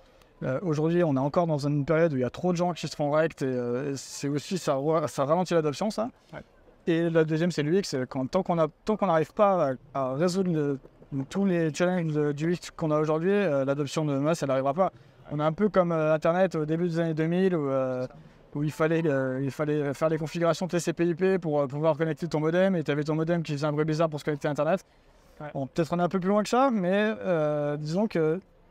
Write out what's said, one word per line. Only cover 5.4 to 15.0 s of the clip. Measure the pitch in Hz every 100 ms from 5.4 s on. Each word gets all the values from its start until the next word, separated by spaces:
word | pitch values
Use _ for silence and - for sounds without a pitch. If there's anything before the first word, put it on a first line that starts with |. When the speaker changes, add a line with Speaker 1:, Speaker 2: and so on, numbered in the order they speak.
| 180
Speaker 1:
l'adoption, | 170 151 139 208
ça. | - 247 - _
Speaker 2:
Ouais. | 160 - _ - - -
Speaker 1:
Et | 165 170
la | 165
deuxième, | 160 156 175
c'est | 156
l'U | 147 185
X. | - 139 127
Quand, | 135 131
tant | 185
qu'on | 185 170
a, | 156 -
tant | - 214
qu'on | 196
n'arrive | 160 156
pas | - 202 185 143
à, | 127 -
à | 143 131
résoudre | 135 180 180 180
le, | 156 143 139 - - - 139 135
tous | 190
les | 196 175 160
challenges | 143 180 185 160
de, | 151 147
du | 143 160
X | 175 -
qu'on | - 165
a | 151
aujourd'hui, | 156 156 175
euh, | 208 190 139
l'adoption | 135 139 143 -
de | 151 139
masse, | 147 170
elle | 139
n'arrivera | 135 135
pas. | 143 180 -